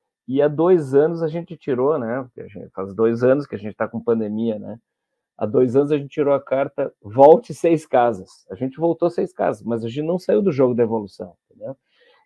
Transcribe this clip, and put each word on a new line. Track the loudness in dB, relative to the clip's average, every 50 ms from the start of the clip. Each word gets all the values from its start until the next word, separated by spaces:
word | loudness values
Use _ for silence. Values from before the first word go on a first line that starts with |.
| _ _ _ _ _ -4
E | 0 0
há | 0 2
dois | 2 2 4 4 4 2 2 2
anos | 2 2 4 2 0 -4
a | -6 -6
gente | -6 -8 -10 -12 -16
tirou, | -10 _ -4 -2 0 0 0 0 -2
né? | -4 -4 -6 -6 -8
Porque | -10 _ -18
a | -18 -16
gente, | -16 -18 -18 -14
faz | _ -10 -10 -8
dois | -2 0 0 0 2 2
anos | 2 2 2 0 -4
que | -8 -12
a | -12
gente | -12 -12 -8
tá | -8 -8
com | -8 -8 -6
pandemia, | -4 -2 -2 -2 -4 -6 -6 -4 -4 -4 -6 -6
né? | -10 -14 -16 -18 _ _ _ _ _ _ _ _ _ _ _ -8
Há | -6
dois | -2 2 2 2 2 2
anos | 0 0 0
a | -2 -4
gente | -4 -6
tirou | -6 -4 0 0 0
a | -2
carta, | -2 -4 -4 -4 -4 -4 -6 -6 -8 -8 -8 _
volte | -18 -4 6 8 10 10 10 8 4 -4 -6
seis | -2 2 2 2 2 0
casas. | 0 2 2 2 2 0 -4 -10 -16 -20 _ _ -18
A | -10
gente | -8 -8 -8 -4
voltou | -2 -2 -2 0 0 -2 -2
seis | -2 -4 -6 -6
casas, | -6 -4 -4 -4 -4 -4
mas | -6 -6 -6 -4 -6
a | -6
gente | -6 -6 -4
não | -4 -4 -4
saiu | -2 0 0 2
do | 0 0
jogo | 2 2 2 2 2
da | 0
evolução, | 0 0 -2 -4 -6 -10 -14 -16 -16 -16 -18 _ _ _
entendeu? | _ _ -14 -14 -14 -16 _ _ _ _ _ _ _ _ _